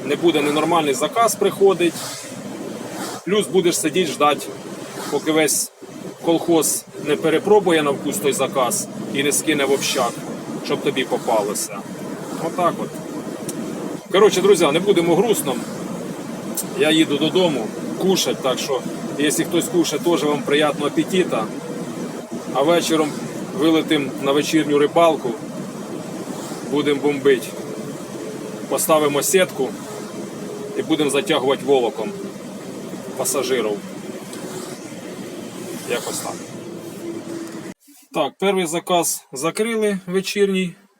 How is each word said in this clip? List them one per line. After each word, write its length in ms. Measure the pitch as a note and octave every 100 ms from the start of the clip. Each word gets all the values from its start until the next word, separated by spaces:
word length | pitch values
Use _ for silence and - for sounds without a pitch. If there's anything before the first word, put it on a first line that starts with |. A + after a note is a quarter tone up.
Не 120 | C3 C#3+
буде 260 | E3+ D3+
ненормальний 520 | D3 D3 D#3+ E3 D3+
заказ 400 | B2+ D3 A#3 A3+
приходить. 600 | A3+ G3 F3 G3 F3 F3 - - - - - - - - - - - - -
Плюс 220 | - G#3 -
будеш 320 | F#3 F3 -
сидіти, 340 | D#3 D3+ E3+
ждать, 360 | B2 D3 C#3 - - - - - - -
поки 220 | C#3+ D#3
весь 380 | D#3 D3+ - - - - - - -
колхоз 600 | - E3 - D#3+ C#3+ - - -
не 120 | D3 C#3+
перепробує 680 | D#3+ D3+ F#3+ G#3 F3+ D#3+
на 80 | D3
вкус 260 | C3+ D3 -
той 160 | C#3+
заказ 560 | B2+ C3 C#3 A#2+ - - - -
і 80 | C#3
не 100 | C#3+
скине 320 | C#3 D#3+ D3
в 80 | C3+
общак, 400 | C#3 C#3+ C3+ A#2+ - - - - -
щоб 180 | - C3+
тобі 220 | D3 C3
попалося. 760 | B2 A#2+ G#2 A2 G#2 G2+ - G#2 - - - - - - E3+
Отак 280 | - F3 -
от. 60 | - - - - - - - - - - - - -
Коротше, 280 | F#3+ G#3 -
друзі, 280 | G3 F3+ E3
не 80 | D3+
будемо 360 | G3 E3+ E3+ E3
грустно. 380 | A#3 G3 C#3+ A#2+ - - - - - - - - - - - -
Я 120 | D3+
їду 260 | D#3 D3+ C#3+
додому 500 | D3+ F3 F3+ C3+ G#2+ - - -
кушать, 400 | F3+ F3+ C3+ A2
так 160 | B2+ B2
що, 220 | - B2+ - G2+ A#2 -
якщо 260 | D3 C#3
хтось 240 | D#3 F3 -
кушає, 340 | F3 D#3 C#3+
теж 220 | E3+ D#3
вам 180 | D3+ D3
приятного 440 | B2 D3 D3+ C#3+ C#3+
апетита. 580 | D#3+ - F#3 D3+ B2 A#2 - - - - - - - - - -
А 80 | B2+
вечором 500 | D3 E3+ C3+ D#3+ D3+ - - - - B2+
вилетим 540 | D#3+ D#3+ C#3+ D#3 C3 G#2+
на 100 | C#3
вечірню 460 | C#3+ C#3 D#3+ D3 C#3+
рибалку, 520 | C#3+ E3+ E3+ D3 A#2+ A2 - - - - - - - - - - - - A#2+
будемо 300 | C#3 C#3+ C#3
бомбить. 480 | C#3+ C#3+ C#3 B2 - - G#2+ G#2+ G#2+ - - - - - - - -
Поставимо 540 | C3+ - D#3 D3+ C#3+
сітку 460 | C3+ F#3+ F3+ - B2 F#2+ - - - - - - - - - -
і 60 |
будемо 280 | B2+ D3+ D3
затягувати 540 | C#3 C3 D3+ C3 C3
волоком 480 | C3 C#3 A2+ - G#2 G2+ - - - - - - - - - -
пасажирів. 600 | B2+ C#3+ B2 B2+ G#2+ G2+ - - - - - - - - - - - - - - - - - - - - -
Якось 300 | A#2+ - -
так. 140 | - - - - - E2+ - - E3+ E3+ - E4+ E4 - - - _ - _
Так, 240 | E3 C3+ -
перший 280 | G3 F#3+ E3+
заказ 600 | E3+ E3 F3 E3 - -
закрили 640 | C3 D#3+ F#3 A3 A3 G#3 F#3+ F3+
вечірній. 680 | F#3+ F#3+ G#3 G3+ F#3+ F3+ - _